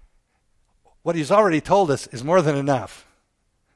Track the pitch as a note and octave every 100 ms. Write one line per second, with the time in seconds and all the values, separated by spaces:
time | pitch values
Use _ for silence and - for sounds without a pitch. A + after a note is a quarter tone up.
0 | _ _ _ _ _ _ _ _ _ _
1 | D3+ E3+ C#3+ G3+ G#3 D#3 - G3 F3+ C3
2 | - B2 C3+ F3+ D#3 C#3+ C#3 C3 F#2 -
3 | - _ _ _ _ _ _